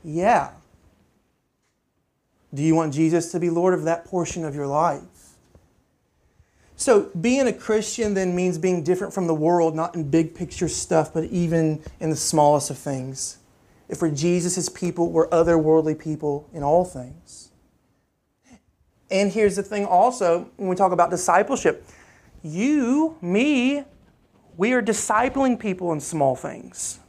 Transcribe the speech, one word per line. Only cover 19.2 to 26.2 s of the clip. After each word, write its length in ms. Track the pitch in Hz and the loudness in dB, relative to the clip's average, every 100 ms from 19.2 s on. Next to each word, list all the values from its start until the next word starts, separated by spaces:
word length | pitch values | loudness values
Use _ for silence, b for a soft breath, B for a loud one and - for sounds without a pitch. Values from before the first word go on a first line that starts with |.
| 202 | 0
here's 240 | 202 208 185 | 2 0 0
the 60 | |
thing 240 | 196 208 202 | -6 -6 2
also, 640 | 180 233 254 180 170 - - | 4 4 2 0 0 -2 -8
when 120 | 190 | -4
we 80 | 180 | 2
talk 160 | 190 | 2
about 160 | 175 170 | 4 2
discipleship, 760 | 170 - 175 208 269 160 - b b b b b - | 2 2 2 2 0 0 -2 b b b b b -18
you, 760 | 160 160 254 302 240 277 320 320 | -10 -2 0 0 0 0 0 -4
me, 640 | 175 196 285 269 254 285 277 _ _ _ _ _ _ 165 | -2 0 2 2 0 -2 -8 _ _ _ _ _ _ -2
we 160 | 214 | 0
are 100 | 254 | 2
discipling 760 | 214 214 - 214 254 269 262 233 | 0 -2 0 0 0 0 0 0
people 340 | 214 180 180 | -4 -4 -4
in 80 | 151 | -4
small 360 | 143 160 | -6 0